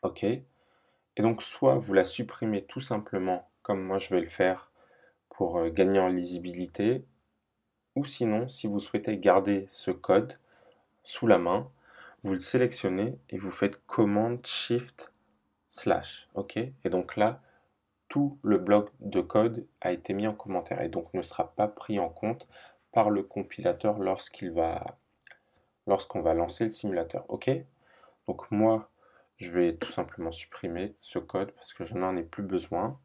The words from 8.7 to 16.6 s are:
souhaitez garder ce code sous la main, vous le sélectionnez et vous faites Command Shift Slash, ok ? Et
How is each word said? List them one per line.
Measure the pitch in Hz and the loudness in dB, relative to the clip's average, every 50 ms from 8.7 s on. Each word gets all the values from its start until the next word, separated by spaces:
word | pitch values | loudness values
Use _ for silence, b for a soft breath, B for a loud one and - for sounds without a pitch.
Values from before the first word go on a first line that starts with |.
| 101 101 | -4 -4
souhaitez | 101 - - 110 107 - 107 95 | -4 -2 -4 -4 -2 -2 -4 2
garder | 92 101 90 95 95 98 101 98 95 95 | 6 6 6 6 6 4 0 0 0 -6
ce | - - - - | -12 -10 -4 -4
code | 90 - - - - - - 131 - - b b b b b b b b b b _ _ | -4 -4 2 4 4 4 4 2 -8 -16 b b b b b b b b b b _ _
sous | _ - - - - | _ -14 -8 -2 4
la | 113 104 90 | 6 6 6
main, | 87 87 90 107 131 135 B B B B B B B B B B | 6 2 0 0 -2 -6 B B B B B B B B B B
vous | _ 101 95 | _ -4 -4
le | 90 | -2
sélectionnez | - - - 127 127 123 - - - 98 92 95 104 120 135 - _ _ | -4 0 2 2 2 2 0 -2 -4 -2 0 0 -2 -2 -4 -8 _ _
et | - 95 | -10 -8
vous | 95 98 | -8 -8
faites | 90 - - 101 - - _ - | -4 0 -2 -2 -2 -4 _ -8
Command | - - 113 104 101 104 110 117 120 120 - | 2 2 4 4 4 2 2 2 -2 -4 -6
Shift | - - - - - 120 123 127 - - - - - _ _ _ _ _ _ _ _ _ _ _ _ | -8 -6 -6 -2 0 -2 -2 -2 -6 -16 -18 -20 -20 _ _ _ _ _ _ _ _ _ _ _ _
Slash, | - - - - 87 - - - - - - _ _ | -16 -6 2 2 2 2 0 -6 -14 -16 -20 _ _
ok ? | - 101 - - | -8 -8 -4 -4
Et | 107 | -4